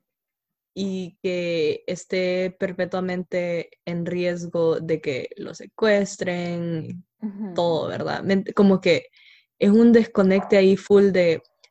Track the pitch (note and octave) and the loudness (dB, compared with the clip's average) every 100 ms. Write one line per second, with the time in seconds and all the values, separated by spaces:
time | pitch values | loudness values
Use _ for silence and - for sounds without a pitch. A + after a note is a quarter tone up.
0 | _ _ _ _ _ _ _ F#3 G3 F#3+ | _ _ _ _ _ _ _ -8 -6 -6
1 | F3+ _ F#3+ F3+ F3 E3+ D3+ - - F3+ | -10 _ -6 -4 -2 -2 -2 -2 -6 -10
2 | - F#3+ F#3 F3+ F#3 - F#3+ F3+ F3+ F#3 | -6 -2 -2 -2 -4 -4 -6 -4 -4 -4
3 | F#3 F3+ F3+ F3+ F3 E3+ - _ - F3 | -4 -6 -6 -6 -4 -6 -8 _ -10 -6
4 | E3+ F3+ F3 F3 F3 E3+ E3 D#3+ E3 D#3 | -6 -4 -4 -4 -6 -2 0 0 -2 -4
5 | D#3 B2+ - - - - - - A3 G3+ | -2 -6 -8 -12 -14 -14 -18 -2 0 2
6 | G3 - F3+ F3 F3 F3 E3+ E3 - F3+ | 0 -6 -6 -4 -6 -6 -6 -6 -8 -14
7 | - _ A3 G3 G#3 F3 F3 D#3+ - - | -16 _ -12 -10 -10 -2 -2 -2 -4 -6
8 | D#3 D3 F3+ G3 - G#3+ G3+ F#3 F#3 D#3+ | -6 -6 -2 -2 -2 2 4 4 2 0
9 | - _ _ _ _ - G3+ G#3+ A#3 A#3 | -2 _ _ _ _ -2 2 6 8 6
10 | A3 - F#3+ F#3+ F#3+ G3+ F#3+ F#3+ - G3+ | 4 2 2 2 2 4 6 4 4 4
11 | G3+ F#3 E3+ D#3+ _ _ _ | 6 4 2 0 _ _ _